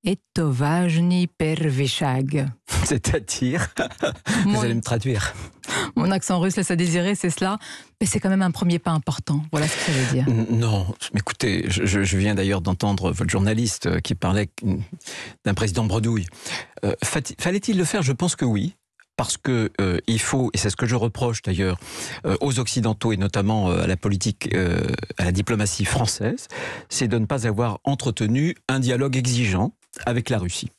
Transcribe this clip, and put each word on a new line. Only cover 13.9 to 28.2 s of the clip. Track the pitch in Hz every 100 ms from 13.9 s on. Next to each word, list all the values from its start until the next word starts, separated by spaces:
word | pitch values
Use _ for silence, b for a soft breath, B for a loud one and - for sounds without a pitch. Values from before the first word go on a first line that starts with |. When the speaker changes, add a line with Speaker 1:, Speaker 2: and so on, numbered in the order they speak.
| 87
Speaker 2:
qui | -
parlait, | 90 90 101 104 -
euh, | 101 90 95 175 B B B B
d'un | 107
président | 98 107 92
bredouille. | 110 107 113 110 85 B B B B -
Euh, | 101 -
fati-, | - 160 - -
fallait-il | 180 196 - 190
le |
faire ? | 170 208
Je | 135
pense | 127 175
que | -
oui. | 127 104 135 - _ _ _ -
Parce | - -
que, | - 123 110 -
euh, | 95 90 -
il | 113
faut, | - 135 123
et | -
c'est | 104
ce |
que | - 120
je |
reproche | 123 113 - 123 113
d'ailleurs, | - 90 95 90 B B B B
euh, | - 95
aux | 143 131
Occidentaux | 117 131 110 107 117
et | 101
notamment, | 98 - 98 110 92
euh, | 87
à | 85
la | 92
politique, | 104 98 110 - -
euh, | 92 90 85 82 - - -
à |
la | 90
diplomatie | 92 101 110 104 -
française, | 98 135 110 - 110 247 - B B B B
c'est | - 123
de | 117
ne |
pas | 110 139
avoir | 117 104 120 101
entretenu | - 139 135 104